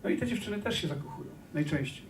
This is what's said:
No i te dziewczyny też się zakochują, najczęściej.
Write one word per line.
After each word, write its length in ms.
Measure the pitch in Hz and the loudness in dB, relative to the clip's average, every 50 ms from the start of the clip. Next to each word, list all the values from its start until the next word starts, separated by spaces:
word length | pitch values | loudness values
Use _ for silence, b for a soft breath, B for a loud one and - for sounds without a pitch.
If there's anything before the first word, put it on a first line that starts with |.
| - | 4
No 60 | - | 4
i 80 | - | 4
te 100 | - 247 | 4 4
dziewczyny 300 | 240 240 202 - 208 208 208 | 2 0 0 0 -2 -2 0
też 200 | 208 226 226 - | 0 0 0 2
się 60 | - | 2
zakochują, 420 | 151 143 139 - - - - - - - - - - - | 0 0 0 -4 -6 -8 -8 -8 -10 -10 -14 -16 -4 2
najczęściej. 500 | 147 151 147 156 143 135 - - - - | 2 2 4 4 2 2 0 -4 -8 -12